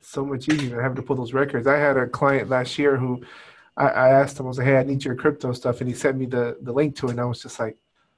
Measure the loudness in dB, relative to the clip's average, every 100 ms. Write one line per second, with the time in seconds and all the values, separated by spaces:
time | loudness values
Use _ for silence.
0 | -10 -6 -6 -4 -2 -2 -2 -4 -4 -4
1 | -4 -4 -2 -2 0 0 2 2 2 2
2 | -2 0 2 2 0 -2 -2 0 2 2
3 | 0 -4 -8 -20 -20 -20 _ 0 2 4
4 | 6 6 4 -2 -8 0 4 4 2 -2
5 | -4 0 0 0 -4 -2 -2 -2 -4 0
6 | 0 0 -2 -2 -2 -4 -4 0 0 0
7 | -4 -2 -4 -6 -10 -6 -6 -6 _ _
8 | _